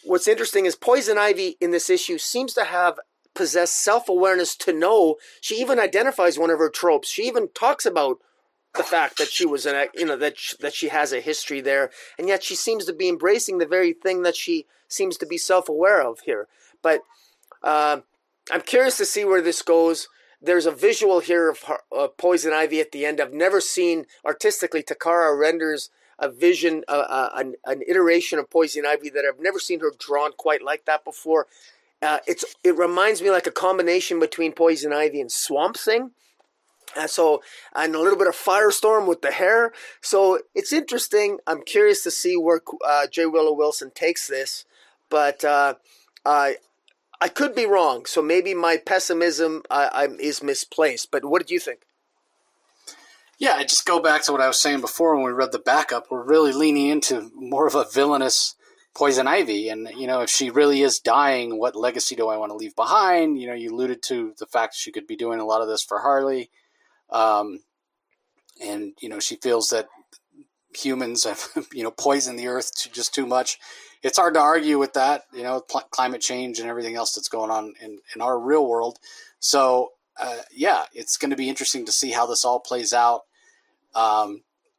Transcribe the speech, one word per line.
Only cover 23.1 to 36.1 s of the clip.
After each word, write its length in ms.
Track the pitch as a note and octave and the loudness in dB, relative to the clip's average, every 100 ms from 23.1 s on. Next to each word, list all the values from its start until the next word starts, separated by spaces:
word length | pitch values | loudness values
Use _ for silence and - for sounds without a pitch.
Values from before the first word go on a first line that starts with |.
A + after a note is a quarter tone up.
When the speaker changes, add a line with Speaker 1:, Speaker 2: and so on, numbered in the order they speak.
| D3+ | -2
Speaker 1:
I've 120 | C#3 | -4
never 280 | C#3+ F3+ G3 | 0 2 2
seen, 460 | - - F3 E3 D3 _ | 0 0 0 0 -6 _
artistically, 580 | - D3+ G#3+ G3+ F3 D#3+ | -6 -2 0 0 -2 -4
Takara 540 | D3 D#3 E3 E3+ E3 C#3+ | -6 -6 0 2 4 2
renders 540 | D3+ E3 D#3+ D3+ - _ _ - | 2 2 -2 -4 -8 _ _ -8
a 100 | C#3+ | -8
vision, 560 | A#2+ E3+ F3+ E3 D#3+ - | 2 4 4 2 -2 -2
uh, 180 | C#3+ C3+ | -2 0
uh, 220 | C3+ B2+ | -2 -2
an, 200 | - C3+ - | -4 -8 -8
an 180 | - C#3 C3 | -8 -6 0
iteration 500 | F3+ E3+ E3+ F3 D#3 | 4 6 4 2 -4
of 120 | C#3+ | 0
Poison 340 | E3 D#3+ D3 | 2 2 0
Ivy 240 | D3 D3 D3 | -2 -2 -2
that 140 | C#3 | -2
I've 160 | C#3 C3 | -2 -2
never 180 | E3+ G3 | -2 -4
seen 220 | - E3+ | -4 -4
her 120 | D#3 C#3+ | -4 -4
drawn 340 | - C#3+ D3 | -4 0 -2
quite 300 | - D#3+ D3 | -2 -2 0
like 220 | C3+ D3+ | -2 -6
that 200 | - D3+ | -2 -2
before. 420 | - - - D#3+ C#3 _ - _ _ _ | -4 -10 0 0 0 _ -20 _ _ _
Uh, 180 | D3+ D3+ - | -2 -2 -2
it's, 180 | E3+ - - | -6 -8 0
it 140 | F3+ E3 | 2 2
reminds 460 | F3 F3 G#3 G#3 | 2 2 2 2
me 80 | F#3+ | 2
like 180 | F#3 E3+ | 2 0
a 20 | |
combination 720 | - F#3 F#3+ E3+ F3+ - E3+ | -2 0 0 2 0 0 0
between 320 | D#3 - D#3+ | 0 0 -4
Poison 400 | D3+ E3 D#3+ D3 | 2 2 2 0
Ivy 280 | D3 D3+ D3 | 0 0 -2
and 120 | A#2+ | -6
Swamp 440 | - - C#3+ F3 A#3 | -6 -4 0 0 -2
Thing. 360 | - A3+ B3+ | -2 0 -2